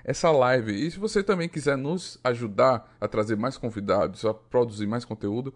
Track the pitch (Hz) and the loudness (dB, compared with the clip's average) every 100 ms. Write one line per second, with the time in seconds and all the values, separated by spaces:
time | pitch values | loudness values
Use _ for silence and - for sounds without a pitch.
0 | - - 170 147 123 127 110 101 160 180 | -8 0 4 6 6 4 0 -2 -4 -4
1 | 214 208 196 185 170 151 143 139 143 180 | -2 0 0 0 -2 -2 -2 -2 -2 -6
2 | - - 127 117 117 101 131 113 - _ | -8 -4 -2 -2 -2 4 4 4 -4 _
3 | 107 113 107 107 123 - 120 104 98 98 | -4 -2 0 -2 -2 -4 -6 -4 0 2
4 | 85 92 110 107 _ 123 117 104 104 120 | 2 0 -4 -4 _ 0 0 -2 -4 -4
5 | - 110 101 113 131 | -6 -6 -4 -4 -6